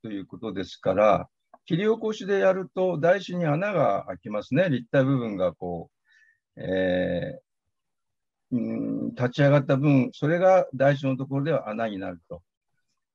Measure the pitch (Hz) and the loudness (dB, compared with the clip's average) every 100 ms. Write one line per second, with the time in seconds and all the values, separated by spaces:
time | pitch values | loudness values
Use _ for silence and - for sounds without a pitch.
0 | 110 101 92 92 - 92 90 - 95 95 | -10 -10 -10 -10 -8 -8 -8 -6 -2 4
1 | 107 90 - _ _ _ - 170 214 220 | 4 4 0 _ _ _ -4 0 0 0
2 | 220 214 190 196 190 190 180 - 185 170 | -2 -4 -2 2 4 2 -2 -2 -2 2
3 | 165 196 180 180 165 147 202 180 120 98 | 2 2 0 -2 0 0 0 0 0 0
4 | - 92 110 104 - 135 190 127 117 143 | -4 -12 -8 -8 -2 0 2 0 0 0
5 | 131 135 117 98 90 82 90 85 82 _ | 2 0 -2 -2 -2 -2 -8 -8 -10 _
6 | _ _ _ _ _ - - 95 92 90 | _ _ _ _ _ -12 -4 0 0 0
7 | 90 87 - - _ _ _ _ _ _ | 0 -2 -6 -10 _ _ _ _ _ _
8 | _ _ _ _ - 123 113 113 113 110 | _ _ _ _ -6 -4 -4 -4 -4 -4
9 | 117 - 123 - 143 147 139 123 147 135 | -6 -2 -2 2 4 4 2 0 4 4
10 | 123 - 151 175 185 185 - 127 135 143 | 2 -2 -2 2 4 4 2 2 2 2
11 | 135 131 139 139 143 139 107 110 113 98 | 0 -4 -4 -4 -2 -2 -4 -6 -4 -6
12 | 95 90 - 87 _ _ _ _ _ _ | -8 -10 -14 -18 _ _ _ _ _ _
13 | _ | _